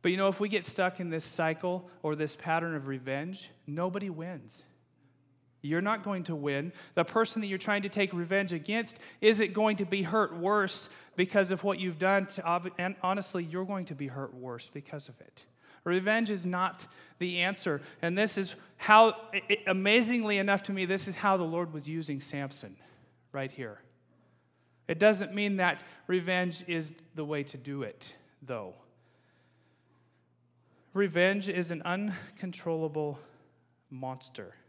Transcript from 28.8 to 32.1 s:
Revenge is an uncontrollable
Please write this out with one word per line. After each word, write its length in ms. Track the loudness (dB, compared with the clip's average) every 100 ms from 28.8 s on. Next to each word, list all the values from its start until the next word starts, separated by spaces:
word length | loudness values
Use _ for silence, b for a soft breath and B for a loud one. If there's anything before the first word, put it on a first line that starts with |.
| _ _ b b b b b b b b b b b b b _ _ _ _ _ _
Revenge 540 | 0 2 4 4 4 -2
is 240 | -2 -2
an 100 | -4
uncontrollable 1300 | -2 -2 -2